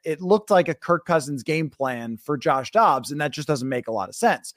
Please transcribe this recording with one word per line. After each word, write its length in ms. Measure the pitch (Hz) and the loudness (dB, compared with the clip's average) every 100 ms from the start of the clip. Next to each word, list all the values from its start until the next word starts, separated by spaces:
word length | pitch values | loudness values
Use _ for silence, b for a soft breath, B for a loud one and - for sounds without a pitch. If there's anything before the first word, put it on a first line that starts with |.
it 160 | 165 151 | -6 -6
looked 280 | 180 208 214 | 2 2 6
like 200 | 190 165 | 4 4
a 60 | |
Kirk 320 | 156 - 170 - | -4 -2 -2 2
Cousins 360 | 160 139 143 | 0 0 -8
game 280 | 113 156 156 | -4 -2 -4
plan 480 | _ 135 120 117 110 | _ -4 -4 -8 -10
for 200 | - 147 | -6 -2
Josh 320 | 160 135 127 | 0 0 2
Dobbs, 400 | 220 214 135 120 | 4 4 2 -2
and 100 | 147 | -4
that 120 | 147 | -4
just 160 | 151 147 | -4 -4
doesn't 200 | 143 131 | -2 -2
make 200 | 127 113 | -4 -4
a 40 | |
lot 160 | 110 92 | -4 -4
of 60 | |
sense. 400 | - 226 151 - | 0 0 0 -6